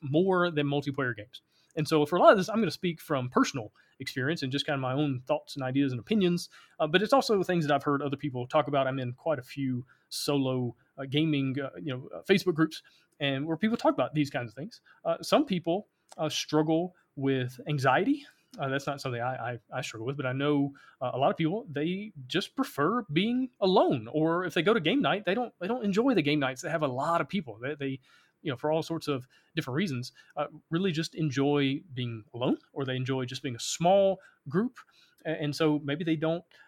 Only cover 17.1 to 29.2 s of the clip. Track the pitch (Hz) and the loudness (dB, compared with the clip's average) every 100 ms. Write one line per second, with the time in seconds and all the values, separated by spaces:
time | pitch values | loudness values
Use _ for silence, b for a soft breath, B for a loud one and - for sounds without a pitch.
17.1 | - 135 135 123 - - 147 131 135 220 | -4 0 0 -2 -6 -4 0 4 4 4
18.1 | 285 b b b 240 139 135 139 143 131 | 0 b b b -8 -4 -2 -4 -6 -6
19.1 | 120 120 127 117 120 - 135 127 110 113 | -4 -4 -4 -6 -8 -10 -10 -8 -8 -6
20.1 | 139 127 131 143 147 139 139 B B 127 | -4 -4 0 2 2 0 -4 B B -4
21.1 | 123 143 156 156 202 240 143 160 185 214 | 2 2 2 0 -2 -6 -4 -4 -4 -8
22.1 | 151 127 156 - - 262 - 147 240 - | -14 -6 -4 -2 -4 -4 0 0 0 0
23.1 | 147 208 247 254 - 190 190 339 156 110 | 0 2 0 -4 0 4 4 4 2 -2
24.1 | 151 160 170 185 180 170 226 156 262 151 | 0 2 2 0 0 2 4 2 2 2
25.1 | 185 208 202 247 - 180 247 202 190 254 | 0 0 -2 -4 -6 -4 -2 0 2 4
26.1 | 214 143 151 135 131 165 160 151 123 147 | 4 4 2 0 -2 -4 0 0 0 0
27.1 | 170 156 196 147 104 127 151 139 135 b | 0 0 -4 -6 -8 -8 -6 -6 -6 b
28.1 | b b _ 170 123 151 160 151 156 - | b b _ -6 -2 0 0 0 -4 -2
29.1 | 139 | -4